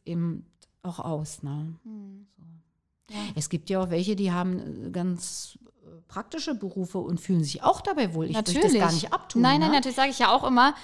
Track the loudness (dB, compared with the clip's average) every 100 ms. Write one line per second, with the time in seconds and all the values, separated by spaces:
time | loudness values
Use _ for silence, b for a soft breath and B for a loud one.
0 | -8 -4 -4 -4 -12 _ _ _ -12 -10
1 | -8 -6 -8 -10 -10 -8 -10 -12 -16 -16
2 | -16 -20 -20 _ -20 -20 _ _ _ _
3 | _ -10 -8 -6 -4 -6 -2 -2 0 -2
4 | 0 0 0 0 -2 -4 -6 -10 -8 -4
5 | -4 -4 -8 -10 -14 -18 -20 _ -20 -20
6 | _ -12 -10 -8 -6 -6 -6 -6 -6 -4
7 | -4 -4 0 0 0 0 0 0 -2 0
8 | 0 -2 -2 -2 0 4 6 6 4 2
9 | 0 -4 -2 4 6 6 4 4 2 0
10 | 0 4 4 4 4 6 6 4